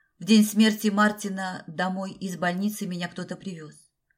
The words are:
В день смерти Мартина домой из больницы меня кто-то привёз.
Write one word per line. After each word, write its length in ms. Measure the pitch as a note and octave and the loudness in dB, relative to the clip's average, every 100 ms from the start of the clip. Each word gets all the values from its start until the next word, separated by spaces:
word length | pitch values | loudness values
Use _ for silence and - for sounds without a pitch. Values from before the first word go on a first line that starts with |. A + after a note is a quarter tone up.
| _ - | _ -4
В 40 | |
день 220 | F3 A3 G#3 | 6 6 6
смерти 420 | G3+ A3 G#3+ G#3+ | 6 4 4 0
Мартина 760 | G3 G#3 G#3 G3+ F#3+ F#3+ F3+ - | 2 2 0 -8 -6 -8 -10 -10
домой 460 | D#3 F#3 F#3+ F#3+ | -4 -4 -4 -8
из 240 | - F#3+ E3+ | -8 -8 -4
больницы 480 | F3 F3+ G#3 G#3 F#3+ | -2 0 -2 -4 -6
меня 240 | F3 F3 | -6 -8
кто-то 260 | - F3 F3 | -8 -10 -10
привёз. 400 | F#3+ E3 D3+ D3+ _ _ _ | -12 -12 -14 -20 _ _ _